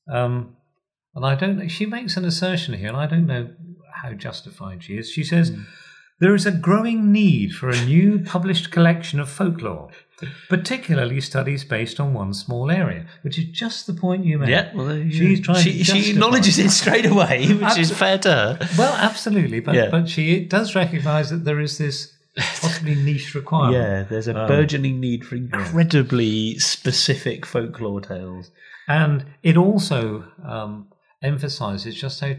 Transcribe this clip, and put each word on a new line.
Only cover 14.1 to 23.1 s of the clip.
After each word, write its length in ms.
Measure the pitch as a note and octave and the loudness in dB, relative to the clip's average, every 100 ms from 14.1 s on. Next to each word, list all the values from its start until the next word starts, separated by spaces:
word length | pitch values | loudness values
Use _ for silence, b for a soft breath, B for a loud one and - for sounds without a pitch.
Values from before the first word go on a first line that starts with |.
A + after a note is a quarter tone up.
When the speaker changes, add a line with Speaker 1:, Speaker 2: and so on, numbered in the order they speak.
| F#3+ | 0
Speaker 1:
you 140 | E3+ D3+ | 2 2
made. 120 | B2+ | 2
Speaker 2:
Yeah, 220 | E3 - G3+ | 2 0 -4
well, 100 | C3+ | -4
there 140 | D3+ | -2
you 120 | D#3+ | -2
Speaker 1:
She's 280 | D#3 F#3 - | 2 4 4
Speaker 2:
go. 140 | - | 2
Speaker 1:
trying 100 | F3 | 4
Speaker 2:
She, 80 | E3+ | 4
Speaker 1:
to 60 | - | 4
Speaker 2:
she 40 | F#3 | 2
Speaker 1:
justify 240 | G3 G#3 | 2 2
Speaker 2:
acknowledges 480 | G3+ A3+ B3 F#3+ E3+ | 4 4 6 6 6
it 100 | G3 | 4
straight 380 | - - A#3 G#3+ | 4 4 2 4
away, 400 | G3+ E3 B2+ D#3+ | 4 4 4 4
<laughs> 60 | |
which 240 | G#3 G#3 G3+ | 4 2 2
is 100 | E3 | 2
Speaker 1:
Abso- 40 | - | 2
Speaker 2:
fair 220 | F#3+ F#3+ | 2 2
to 120 | F#3+ | 4
her. 280 | C3+ G#2 D#3+ E3+ F3 | 4 2 -2 0 2
Speaker 1:
Well, 160 | C4 | 2
absolutely, 680 | C#4 G#3+ G#3+ A3+ G#3 C#3 A2+ | 2 0 -2 -2 0 0 0
but, 120 | C3 | 2
Speaker 2:
Yeah. 160 | C3 G#2 | 2 4
Speaker 1:
but 180 | E3 E3 | 2 0
she 380 | - D#3+ F3 - | 0 2 2 0
does 300 | G3+ A3 F#3+ | -2 0 0
recognise 560 | E3+ E3 D3 D3+ D3 | 0 0 0 0 0
that 120 | E3+ | -4
there 160 | D3+ D3 | -2 -2
is 200 | D3 - | -2 -4
this 340 | D3 C3+ - _ _ - | -6 -6 -12 _ _ -8
possibly 580 | - - E3 E3 D3+ C#3+ | -6 -4 -4 -4 -2 0
niche 380 | C#3 | 0